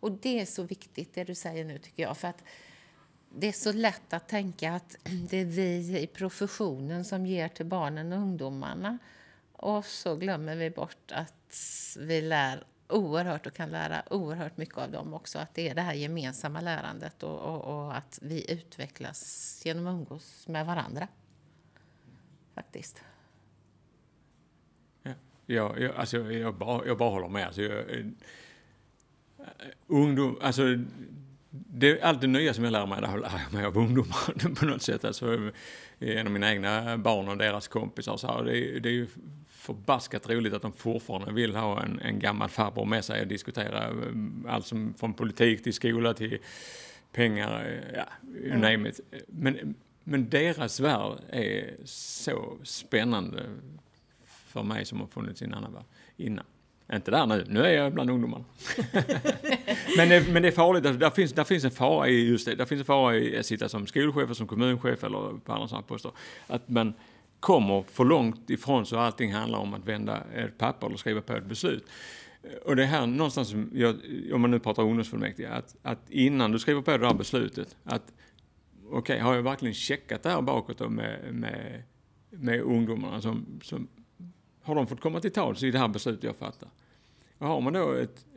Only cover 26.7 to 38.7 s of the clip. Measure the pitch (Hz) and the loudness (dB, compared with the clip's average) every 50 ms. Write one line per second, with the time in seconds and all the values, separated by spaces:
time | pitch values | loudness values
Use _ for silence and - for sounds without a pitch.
26.7 | 123 117 - 127 123 104 117 117 101 98 90 87 98 101 95 87 85 92 104 104 | -2 -2 0 0 2 2 2 2 2 0 -4 -2 -2 -2 -4 -4 -2 -4 -4 -2
27.7 | 104 104 - - 123 120 110 104 - - - - - - - - - - _ _ | -2 -4 -6 -6 -6 -6 -6 -8 -10 -12 -18 -20 -20 -20 -20 -20 -20 -20 _ _
28.7 | _ _ _ _ _ _ _ _ _ _ _ _ _ _ 285 - - _ - 135 | _ _ _ _ _ _ _ _ _ _ _ _ _ _ -20 -20 -18 _ -18 -18
29.7 | - _ _ _ - 143 147 147 139 131 139 131 - - - 139 123 127 135 131 | -18 _ _ _ 6 6 6 8 6 4 2 2 0 0 0 0 2 4 4 4
30.7 | 127 120 123 - - - - - - - - - - - _ _ - - - - | 4 2 0 -6 -8 -14 -16 -16 -16 -18 -18 -20 -20 -20 _ _ -16 -16 -14 -12
31.7 | 165 120 135 143 151 - - 170 160 131 131 131 127 135 156 151 123 107 117 120 | 0 6 6 6 6 8 4 4 4 4 4 4 4 4 4 2 2 2 0 2
32.7 | 113 107 101 98 98 98 107 - 101 101 - 110 104 90 - - 104 104 101 101 | 2 2 2 0 -2 -2 -2 -2 -2 -2 -4 -4 -4 -6 -6 -4 -4 -2 0 2
33.7 | 90 104 117 113 123 131 127 87 87 - - - - - - 170 143 - 151 151 | 4 4 4 4 4 2 2 2 -2 -2 -2 -2 -2 -2 -2 -2 0 2 2 2
34.7 | 139 - - - 113 107 - 117 107 - 123 120 117 113 107 107 - - - - | 2 0 -2 -2 -2 0 -2 -4 -4 -2 -2 0 0 0 -2 -4 -8 -10 -16 -16
35.7 | - - - - - _ - 120 110 110 110 104 104 101 101 107 107 101 95 101 | -16 -18 -18 -20 -14 _ -4 -2 -2 0 0 0 0 2 4 4 4 4 2 0
36.7 | 107 110 117 117 117 117 101 117 110 101 95 98 101 101 110 107 101 104 - - | 0 0 0 -2 -4 2 2 4 4 4 2 -2 0 2 2 2 2 0 -6 -4
37.7 | - 110 110 101 - - 107 110 107 104 - 123 117 120 117 120 120 120 123 123 | -4 -4 -4 -4 -6 -8 -6 -6 -6 -4 -2 -4 -2 -2 0 0 0 0 0 -2